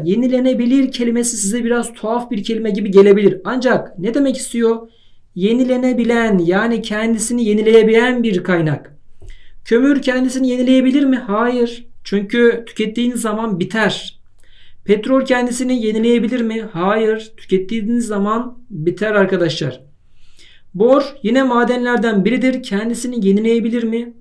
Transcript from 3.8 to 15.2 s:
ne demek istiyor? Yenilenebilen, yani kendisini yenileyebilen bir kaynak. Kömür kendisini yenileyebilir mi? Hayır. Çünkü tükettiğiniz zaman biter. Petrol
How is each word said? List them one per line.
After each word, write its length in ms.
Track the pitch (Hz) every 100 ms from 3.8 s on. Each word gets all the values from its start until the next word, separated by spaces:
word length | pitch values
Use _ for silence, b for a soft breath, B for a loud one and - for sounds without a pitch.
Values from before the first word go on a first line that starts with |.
| - -
ne 140 | 196
demek 240 | 294 277 -
istiyor? 520 | - 233 226 226 226 B B B B 180
Yenilenebilen, 1000 | 196 240 254 247 254 233 226 233 226 190
yani 440 | 165 190 226 226
kendisini 640 | 226 214 220 220 - 240 220
yenileyebilen 760 | 208 220 226 220 226 247 247
bir 200 | 226 180
kaynak. 540 | 190 170 156 143 - - - - b b b b -
Kömür 340 | 233 277 285
kendisini 480 | 254 254 262 262 262
yenileyebilir 560 | 254 247 262 254 277 277
mi? 120 | 254
Hayır. 680 | - 208 240 247 233 - - -
Çünkü 600 | - 202 202 240 233 202 -
tükettiğiniz 540 | - 220 226 240 240
zaman 380 | 214 214 226 180
biter. 600 | 185 220 208 - - - - - b b b b -
Petrol 400 | 208 262 262